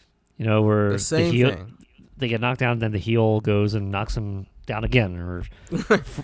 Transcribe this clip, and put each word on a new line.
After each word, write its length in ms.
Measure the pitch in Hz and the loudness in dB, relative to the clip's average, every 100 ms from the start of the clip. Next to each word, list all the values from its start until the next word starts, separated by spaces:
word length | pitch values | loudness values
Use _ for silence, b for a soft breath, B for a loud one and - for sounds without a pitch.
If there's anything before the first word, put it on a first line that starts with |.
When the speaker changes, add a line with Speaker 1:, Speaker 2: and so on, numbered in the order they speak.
| b _ _ - | b _ _ -6
Speaker 1:
You 80 | 110 | 0
know, 160 | 107 | 4
where 300 | 107 107 104 | 4 4 2
Speaker 2:
The 80 | 101 | 0
same 320 | - 160 170 | 0 2 2
Speaker 1:
the 0 | |
heel, 180 | 123 123 | 4 2
Speaker 2:
thing. 220 | 90 95 - - _ - - | 0 -12 -20 -20 _ -20 -8
Speaker 1:
they 100 | 123 | -4
get 140 | 113 | -2
knocked 180 | 120 127 | -2 0
down, 180 | 123 117 | 0 0
then 120 | 113 | -2
the 80 | 107 | -2
heel 400 | 113 117 110 110 | 0 2 4 2
goes 340 | 107 104 104 | 2 2 2
and 160 | 107 98 | 0 -2
knocks 260 | 98 107 - | -4 -4 -4
him 300 | 104 98 98 - - | -6 -8 -12 -16 -10
down 160 | 110 | -6
again, 320 | 110 123 101 87 | 0 2 2 -4
or 260 | 87 90 - - | -8 -8 -10 -14
Speaker 2:
<laughs> 140 | - | -8
Speaker 1:
f-, 340 | 165 - 214 - - | -4 2 0 0 -12